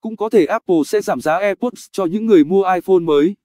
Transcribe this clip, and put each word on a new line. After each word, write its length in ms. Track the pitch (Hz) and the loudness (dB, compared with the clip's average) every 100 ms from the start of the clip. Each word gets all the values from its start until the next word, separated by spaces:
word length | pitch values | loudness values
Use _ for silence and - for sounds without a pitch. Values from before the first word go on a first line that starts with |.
Cũng 160 | 220 220 | -12 -8
có 120 | 214 | 0
thể 180 | 220 160 | 2 2
Apple 300 | 214 - 170 143 | -2 0 0 0
sẽ 140 | 214 | -2
giảm 200 | 202 151 | -2 -4
giá 180 | 135 165 | -2 -2
AirPods 480 | 202 190 247 - - | -2 -4 -6 -8 -14
cho 120 | - | -6
những 220 | 180 202 226 | -4 -4 2
người 180 | 196 | 4
mua 200 | 147 190 190 | 4 0 0
iPhone 240 | 185 175 185 | -2 0 0
mới. 380 | 165 147 156 202 | 2 2 0 -2